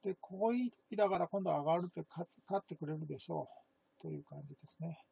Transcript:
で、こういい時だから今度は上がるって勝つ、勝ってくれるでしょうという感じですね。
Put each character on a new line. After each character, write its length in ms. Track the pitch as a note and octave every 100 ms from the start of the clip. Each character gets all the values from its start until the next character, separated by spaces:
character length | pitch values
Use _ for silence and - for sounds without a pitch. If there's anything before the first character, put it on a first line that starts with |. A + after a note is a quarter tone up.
で、 120 | G3 F#3+
こ 280 | - F#3+ A3
う 80 | A#3+
い 120 | B3
い 40 |
時 260 | - _ G#3
だ 100 | G3+
か 80 | F#3
ら 100 | F3
今 140 | G3+
度 100 | F#3
は 100 | D3
上 40 | D3
が 120 | E3+
る 80 | F3
っ 20 |
て 140 | F3 D#3+
勝 180 | - E3+
つ、 120 | - -
勝 160 | G3
っ 40 | -
て 100 | D#3
く 100 | D3+
れ 120 | D#3
る 100 | D#3
で 100 | C#3
し 120 | -
ょ 180 | D#3 - - - _ _ _
う 20 |
と 80 | D#3+
い 80 | D3+
う 40 | D3
感 160 | D3
じ 60 | C#3+
で 80 | C#3+ -
す 120 | -
ね。 240 | D#3+ D#3+ -